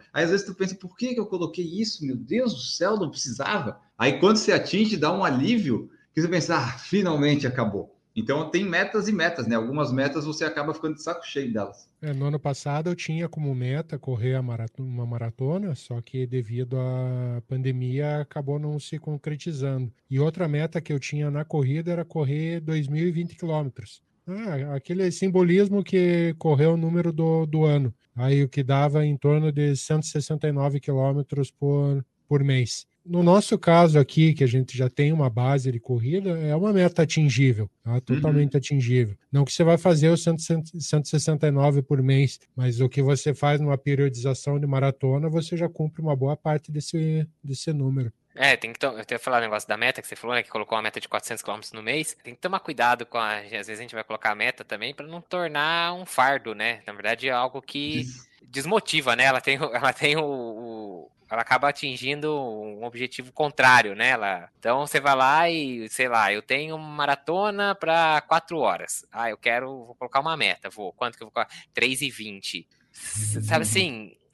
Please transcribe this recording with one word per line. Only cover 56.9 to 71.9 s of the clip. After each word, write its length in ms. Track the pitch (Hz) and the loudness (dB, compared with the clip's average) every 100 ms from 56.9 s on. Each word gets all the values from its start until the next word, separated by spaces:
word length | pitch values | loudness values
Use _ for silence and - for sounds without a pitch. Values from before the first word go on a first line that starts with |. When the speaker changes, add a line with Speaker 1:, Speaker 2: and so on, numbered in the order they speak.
Speaker 3:
verdade, 340 | 104 104 117 131 | -6 -4 -2 -2
é 40 | |
algo 300 | 123 127 135 | -2 -2 -6
que 380 | - 139 147 139 | -12 -8 -6 -6
Speaker 1:
Isso. 260 | 127 - - _ | -8 -12 -20 _
Speaker 3:
desmotiva, 720 | - 131 151 214 - 156 135 | -12 -8 -2 0 0 0 2
né? 120 | 117 135 | 4 4
Ela 160 | 127 | 4
tem 180 | 135 135 | 0 -2
o, 60 | 147 120 | -2 0
ela 180 | 131 | 0
tem 220 | - 147 156 | 0 0 0
o, 80 | |
o, 880 | 147 135 117 110 120 110 104 87 73 _ _ | -2 -6 -8 -10 -12 -12 -12 -14 -18 _ _
ela 120 | 113 | -6
acaba 280 | 117 127 139 | 0 2 2
atingindo 640 | - 143 123 131 147 151 151 | -2 -6 -6 -6 -4 -4 -4
um 480 | 127 107 107 104 | -6 -8 -12 -12
objetivo 480 | 117 117 127 - 127 | -14 -8 -8 -10 -12
contrário, 640 | - 147 - 131 123 107 101 | -4 -2 4 8 8 6 2
né? 140 | 123 | 2
Ela, 400 | 123 101 90 87 _ | 2 0 -4 -8 _
então, 280 | 113 131 147 | -2 0 0
você 140 | 151 | 0
vai 160 | 139 135 | 2 4
lá 340 | 131 156 170 | 4 4 2
e, 380 | 165 139 123 110 | 0 -4 -6 -8
sei 180 | - 127 | -2 0
lá, 260 | 117 101 | 2 2
eu 80 | 104 | 0
tenho 340 | - 131 156 156 | -2 -4 -4 -10
uma 140 | 156 | -10
maratona 840 | 147 143 139 - 175 208 202 202 196 | -2 0 0 -2 -2 -2 -2 -4 -2
pra 460 | 160 165 160 151 | 0 2 4 2
quatro 360 | - 160 - 165 | 2 0 0 -2
horas. 480 | 113 87 87 - - | 0 0 -4 -10 -10
Ah, 180 | 110 117 | -8 -6
eu 80 | 107 | -4
quero, 480 | 120 120 131 135 117 | -2 -2 -2 -10 -16
vou 100 | 120 | -14
colocar 240 | 123 139 | -4 -2
uma 160 | 151 156 | -2 0
meta, 360 | 104 90 98 | -2 -2 -6
vou. 200 | 107 95 | -12 -12
Quanto 240 | - 120 - | -6 -8 -8
que 60 | |
eu 40 | 110 | -10
vou 40 | |
colocar? 220 | - 107 - - | -6 -6 -8 -12
Três 280 | - 120 | -2 -2